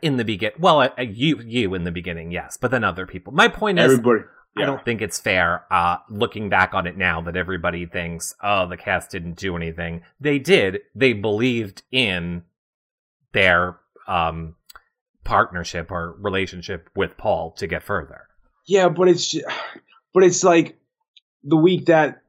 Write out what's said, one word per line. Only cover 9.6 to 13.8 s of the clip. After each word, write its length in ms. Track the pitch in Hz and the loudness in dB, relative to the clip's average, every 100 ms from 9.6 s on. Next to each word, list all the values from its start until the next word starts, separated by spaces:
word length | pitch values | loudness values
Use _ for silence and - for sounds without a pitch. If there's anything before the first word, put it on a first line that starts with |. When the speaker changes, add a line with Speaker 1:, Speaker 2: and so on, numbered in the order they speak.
| 82 82 85 85 - _ | -6 -6 -8 -8 -14 _
Speaker 1:
They 200 | 143 143 | -2 -2
did. 420 | 127 185 98 98 - 101 | 4 4 4 -2 -10 0
They 180 | 131 | 0
believed 720 | 110 107 104 127 117 104 - _ | 2 -2 0 0 0 -4 -10 _
in 520 | 131 117 92 87 87 - _ _ _ _ _ _ _ _ | -2 0 0 -4 -8 -10 _ _ _ _ _ _ _ _
their, 440 | 107 95 87 90 90 | 0 4 4 0 -6